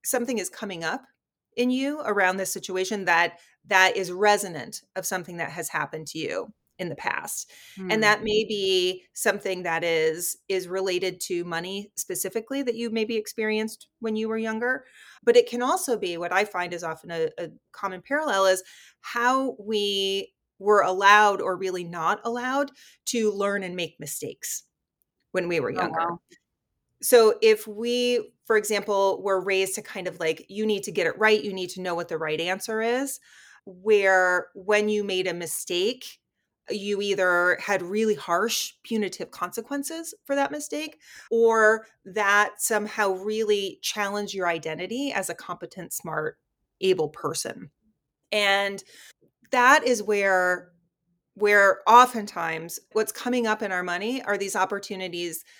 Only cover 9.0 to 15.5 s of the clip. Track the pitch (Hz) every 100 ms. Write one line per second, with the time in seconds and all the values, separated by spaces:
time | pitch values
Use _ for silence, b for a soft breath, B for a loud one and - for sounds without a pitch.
9 | - - 220 202 202 180 175 165 170 165
10 | 160 160 170 - - 190 180 185 190 180
11 | 185 180 - 175 175 165 180 196 208 -
12 | - 175 185 226 220 277 254 220 233 226
13 | 214 226 208 - 214 214 220 - _ _
14 | 226 220 220 226 220 220 240 254 B B
15 | B B - 240 240